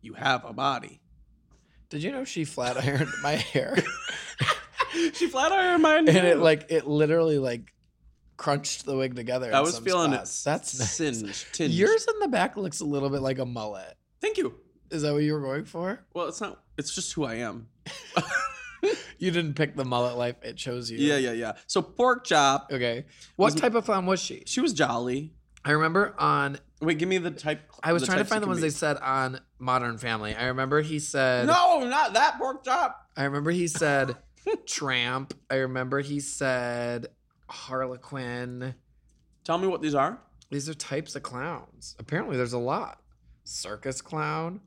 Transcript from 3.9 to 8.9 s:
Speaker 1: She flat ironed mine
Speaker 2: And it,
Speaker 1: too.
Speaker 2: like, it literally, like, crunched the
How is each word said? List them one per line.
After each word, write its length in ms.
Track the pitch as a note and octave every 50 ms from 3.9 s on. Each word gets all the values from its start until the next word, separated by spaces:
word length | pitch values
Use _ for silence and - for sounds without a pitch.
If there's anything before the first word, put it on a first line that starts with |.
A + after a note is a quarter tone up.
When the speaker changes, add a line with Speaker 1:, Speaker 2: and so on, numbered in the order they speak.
| - - - - - - - - - - - - - - - - - - C5 - - E4+ E4+ D#4+ -
Speaker 1:
She 140 | - E4+
flat 240 | E4 C4+ C4 C#4 E4
ironed 320 | F#4+ F#4+ F#4 F4+ F4 E4+ D#4+
mine 240 | D#4 D#4 D#4 D#4+ -
Speaker 2:
And 80 | D#3+
it, 160 | F#3+ F3+ F3 E3+
Speaker 1:
too. 60 | C#3
Speaker 2:
like, 320 | E3+ D#3+ D#3 D3+ - -
it 160 | E3 D#3 C3+
literally, 500 | C#3+ D3 D3+ D#3 D3+ D#3+ E3 E3 D#3+ D3+
like, 360 | C#3+ C3 B2+ A#2+ A#2 - - _ _ _ _ _ _ _ - _ _ _ _ _
crunched 480 | - - D3+ C#3+ C#3+ D3 - - - -
the 120 | C#3